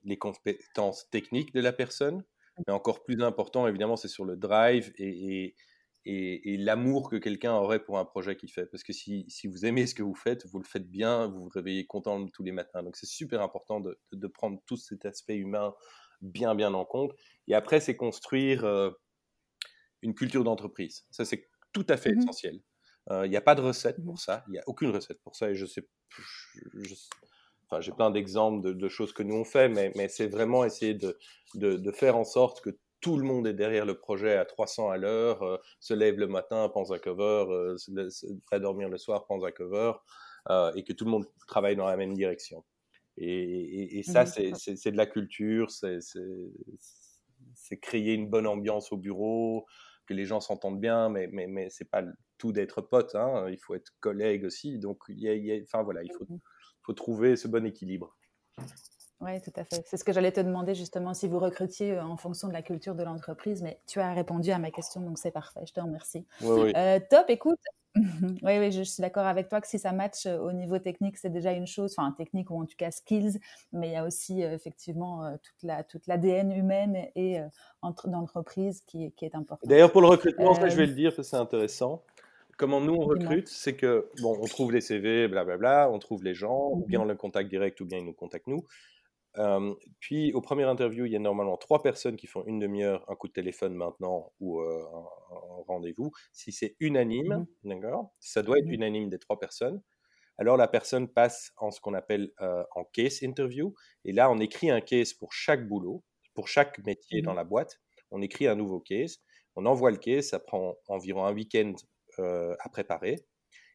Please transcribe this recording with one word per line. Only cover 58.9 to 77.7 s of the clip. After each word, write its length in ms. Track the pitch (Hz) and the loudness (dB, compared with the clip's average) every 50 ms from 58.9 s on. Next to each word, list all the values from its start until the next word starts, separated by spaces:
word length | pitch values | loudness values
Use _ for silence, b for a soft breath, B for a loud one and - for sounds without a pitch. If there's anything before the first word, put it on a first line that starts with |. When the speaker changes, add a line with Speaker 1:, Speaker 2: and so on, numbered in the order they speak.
| _ - - - _ - | _ -20 -20 -20 _ -12
Speaker 2:
Ouais, 200 | 180 185 185 190 | -10 -8 -8 -8
tout 120 | 185 180 - | -10 -10 -10
à 100 | 175 170 | -10 -10
fait. 200 | - 170 170 165 | -8 -8 -10 -8
C'est 120 | - 190 180 | -6 -8 -4
ce 40 | |
que 100 | - 208 | 0 0
j'allais 200 | 180 185 185 185 | 2 4 4 4
te 80 | 185 196 | 4 2
demander 340 | 185 185 180 180 175 190 196 | 0 0 0 -2 -2 -4 -4
justement, 380 | 180 175 - - 185 180 180 | -4 -6 -8 -6 -6 -6 -6
si 160 | 185 - 202 180 | -6 -4 -2 -2
vous 100 | 175 175 | 0 2
recrutiez, 540 | 185 180 180 - 190 185 - - 208 202 | 0 0 0 -2 -6 -6 -4 -4 -2 -2
euh, 100 | 190 175 | -2 -2
en 140 | 160 165 170 | -4 -6 -8
fonction 320 | - - 175 170 - - 190 | -8 -8 -10 -8 -8 -6 -6
de 60 | 170 | -6
la 80 | 165 | -6
culture 340 | 160 - 175 160 - 190 180 | -6 -6 -8 -6 -6 -8 -6
de 80 | 165 175 | -6 -6
l'entreprise, 580 | 170 170 165 - - 160 - - 214 202 180 | -6 -6 -8 -10 -10 -10 -8 -6 -6 -4 -4
mais 160 | 175 160 - - _ | -6 -8 -10 -12 _
tu 140 | - - 202 | -8 -2 -2
as 120 | 185 180 180 | -2 0 0
répondu 360 | 180 170 175 170 170 165 190 | -2 -2 -2 0 0 0 0
à 80 | 190 175 | 0 0
ma 140 | 165 160 | -2 -4
question, 280 | - 180 160 - - 185 | -6 -8 -10 -8 -8 -8
donc 160 | 180 170 165 - | -8 -8 -6 -6
c'est 120 | - 170 | -6 -6
parfait. 300 | - 156 - - - - 165 | -6 -8 -10 -12 -12 -14 -12
Je 100 | - - | -10 -8
te 60 | 180 | -6
remercie. 460 | 175 165 151 - - - - 170 175 _ B B | -6 -6 -6 -8 -10 -10 -10 -10 -12 _ B B
Speaker 1:
Oui, 220 | 113 113 113 113 | 2 4 6 6
oui. 100 | 110 107 98 | 6 6 6
Speaker 2:
Euh, 240 | 165 185 190 190 190 190 - | 4 6 6 4 4 6 8
top, 180 | 269 320 359 - | 8 8 10 8
écoute. 320 | 233 233 - 311 339 - - - - _ _ _ - | 4 2 4 2 2 2 -2 -12 -18 _ _ _ 2
<laughs> 500 | 208 214 185 165 160 185 185 185 180 - | 2 2 2 2 0 -2 -2 -2 0 2
Oui, 140 | 190 202 208 | 2 4 4
oui, 120 | 208 202 | 4 2
je 120 | 185 185 | 0 0
suis 180 | 190 190 - - | -4 -4 -4 -4
d'accord 260 | 190 185 185 202 196 | -4 -2 0 0 2
avec 220 | 190 175 190 185 190 | 2 2 0 0 -2
toi 120 | 214 214 | -2 -4
que 60 | 208 | -4
si 120 | - - 196 | -4 -6 -4
ça 140 | - 185 | -2 -2
match, 320 | 185 190 196 202 - - - | -2 0 -2 -2 -4 -6 -4
euh, 140 | 190 175 165 | -4 -4 -2
au 140 | - 180 | -2 -4
niveau 260 | 180 180 180 170 190 185 | -4 -4 -4 -2 -2 -2
technique, 400 | 190 185 175 - 202 196 196 - | -2 -4 -4 -4 -4 -4 -4 -6
c'est 100 | - 185 | -6 -6
déjà 220 | 165 175 170 190 | -4 -2 -2 -2
une 160 | 180 180 180 | -2 -2 -4
chose, 260 | 180 - 202 202 196 - - | -8 -6 -4 -4 -4 -2 -2
enfin 140 | 147 139 | -2 -2
technique 380 | 139 - 165 - - 190 185 185 | -4 -6 -8 -6 -4 -6 -4 -4
ou 80 | 165 165 | -6 -6
en 60 | 160 | -6
tout 120 | 160 - - | -8 -6 -6
cas 140 | 175 165 | -6 -6
skills, 480 | - - - - 214 208 208 214 196 208 B B B B B B | -8 -8 -4 -2 0 0 0 0 -2 -4 B B B B B B
mais 160 | - 175 170 165 | -6 -6 -4 -4
il 40 | |
y 40 | 160 | -4
a 100 | 160 160 | -4 -4
aussi, 380 | 170 165 - - - 185 185 175 | -4 -4 -6 -6 -4 -2 -2 -2
euh, 100 | 156 160 | -2 -4
effectivement, 720 | 160 - 165 - - - 175 160 170 175 180 175 160 160 | -6 -10 -12 -16 -14 -12 -8 -6 -6 -6 -6 -8 -8 -8
euh, 120 | 151 143 151 | -8 -10 -12
toute 200 | _ - _ _ 175 | _ -20 _ _ -8
la, 180 | 165 156 151 | -8 -6 -6
toute 240 | 156 - - - - | -8 -10 -14 -10 -4
l'A 100 | 185 175 | -2 0
D 120 | 175 170 190 | 2 4 4
N 240 | 180 190 196 196 | 4 4 2 0
humaine 560 | 190 190 190 190 196 196 202 208 196 185 - - - | 0 2 2 2 2 2 2 0 0 -2 -4 -6 -4
et, 240 | 185 185 185 180 165 | -2 -2 0 -2 -2
euh, 80 | 151 151 b b b b | -6 -8 b b b b